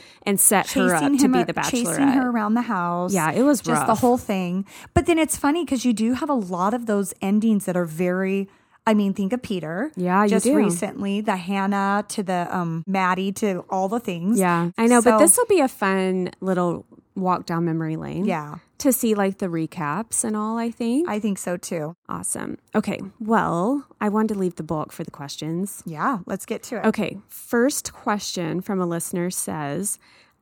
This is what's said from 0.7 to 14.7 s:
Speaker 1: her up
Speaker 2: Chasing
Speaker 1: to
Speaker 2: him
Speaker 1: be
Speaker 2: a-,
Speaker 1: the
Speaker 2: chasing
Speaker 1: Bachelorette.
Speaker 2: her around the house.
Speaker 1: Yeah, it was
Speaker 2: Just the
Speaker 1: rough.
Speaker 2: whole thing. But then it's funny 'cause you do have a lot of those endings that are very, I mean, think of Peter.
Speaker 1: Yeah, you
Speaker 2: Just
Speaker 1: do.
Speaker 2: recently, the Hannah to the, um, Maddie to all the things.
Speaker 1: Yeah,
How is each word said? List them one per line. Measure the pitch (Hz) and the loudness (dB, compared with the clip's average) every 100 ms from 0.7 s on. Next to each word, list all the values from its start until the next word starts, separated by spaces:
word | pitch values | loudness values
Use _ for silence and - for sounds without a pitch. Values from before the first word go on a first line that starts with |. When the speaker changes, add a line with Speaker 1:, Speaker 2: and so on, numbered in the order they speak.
Speaker 1:
her | - 185 | 2 2
up | 170 | 4
Speaker 2:
Chasing | 143 269 | 4 4
Speaker 1:
to | 277 | 4
Speaker 2:
him | |
Speaker 1:
be | 254 | 4
Speaker 2:
a-, | 226 | 2
Speaker 1:
the | |
Speaker 2:
chasing | - 143 247 240 | 0 0 0 0
Speaker 1:
Bachelorette. | - 277 262 | 2 4 4
Speaker 2:
her | 254 | 2
around | 233 208 | 0 2
the | 226 | 0
house. | 233 196 175 175 180 | 0 -2 0 -2 0
Speaker 1:
Yeah, | 190 156 | 2 2
it | 160 | 4
was | 277 254 | 4 2
Speaker 2:
Just | 160 156 139 | 2 0 2
the | |
Speaker 1:
rough. | 220 | 4
Speaker 2:
whole | 247 247 | 4 2
thing. | - 190 180 180 196 - - | 0 -2 -2 -4 -6 -12 -2
But | - 339 | 2 4
then | 330 | 4
it's | 311 - | 2 0
funny | 277 330 302 | 0 0 0
'cause | 262 | 0
you | 247 | 0
do | 214 220 | 2 0
have | 254 302 | 0 0
a | 269 | 0
lot | 180 180 190 240 | 0 0 0 0
of | 226 | 0
those | 202 190 - | 0 -2 -4
endings | 196 214 226 202 - | 0 2 4 2 2
that | 180 | 0
are | 170 | -2
very, | 156 180 180 190 196 196 _ _ _ - | -2 0 0 0 -2 -4 _ _ _ 2
I | |
mean, | 208 202 190 | 2 2 0
think | 190 | -2
of | 247 | -2
Peter. | - 185 156 170 302 185 | -4 -6 -4 -6 -6 -2
Speaker 1:
Yeah, | 180 185 | 0 2
you | 208 | 4
Speaker 2:
Just | 202 226 | 4 4
Speaker 1:
do. | 294 | 4
Speaker 2:
recently, | 190 175 - - 196 202 | 4 0 -4 -6 -4 -2
the | 214 190 | -2 -4
Hannah | 175 196 196 196 196 202 208 | -2 -2 0 0 0 0 -2
to | - | -6
the, | 185 180 175 185 | -2 -2 -2 -4
um, | 170 165 165 | -2 -4 -2
Maddie | 190 185 185 196 196 | 0 0 0 -2 -2
to | 214 180 - | -2 -2 -4
all | 190 190 | -2 -2
the | 233 | -2
things. | 226 170 180 220 | -4 -4 0 2
Speaker 1:
Yeah, | 185 170 170 | 4 2 0